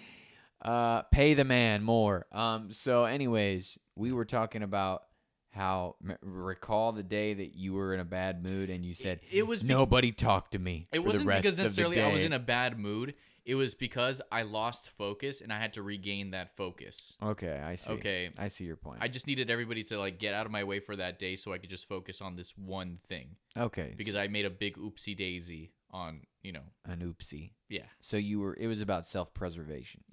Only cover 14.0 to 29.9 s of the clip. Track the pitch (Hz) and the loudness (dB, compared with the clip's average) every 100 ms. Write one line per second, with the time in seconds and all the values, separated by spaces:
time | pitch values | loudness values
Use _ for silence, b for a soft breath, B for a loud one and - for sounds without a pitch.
14 | 123 135 - 117 110 107 113 120 - - | 0 0 -4 -4 -2 -2 -2 -4 -10 -6
15 | 101 101 139 135 113 107 113 107 101 104 | -6 -4 -4 -6 -6 -4 -4 -4 -6 -6
16 | 95 101 101 92 90 - 95 87 - - | -4 -6 -6 -6 -8 -8 -8 -8 -12 -12
17 | - - 107 107 90 71 76 87 - 110 | -12 -6 -4 -4 -4 -4 -6 -6 -6 -6
18 | 104 92 90 - 101 - 90 80 76 60 | -4 -4 -4 -6 -8 -6 -8 -10 -12 -6
19 | 120 123 143 131 120 117 117 110 107 107 | -6 -4 -4 -2 0 -2 -2 -6 -4 -4
20 | 98 90 104 101 110 107 98 98 98 101 | -4 -2 -2 -2 -2 -4 -2 -4 -4 -6
21 | 90 90 92 95 - 90 90 92 - 95 | -6 -6 -6 -4 -4 -6 -8 -10 -8 -8
22 | 92 95 98 90 87 - 95 95 92 87 | -8 -10 -10 -10 -10 -12 -8 -6 -6 -10
23 | - 87 65 85 _ - 117 - 73 - | -10 -12 -12 -18 _ -6 -4 -4 -8 -6
24 | 104 101 101 104 101 95 101 - 107 - | -4 -2 -2 -2 -2 -2 -6 -6 -10 -8
25 | - 98 92 90 85 80 80 _ _ 92 | -8 -6 -6 -6 -10 -12 -14 _ _ -10
26 | 85 78 - _ 98 80 78 - - 90 | -10 -12 -18 _ -14 -14 -16 -18 -12 -8
27 | 87 82 - 73 80 - _ 95 - - | -8 -8 -12 -12 -14 -18 _ -10 -10 -14
28 | - 107 104 104 98 - 113 110 104 92 | -4 -2 0 0 -2 -2 -4 -2 0 -2
29 | 85 98 87 - 90 82 78 73 62 | -2 -4 -6 -6 -6 -6 -8 -10 -12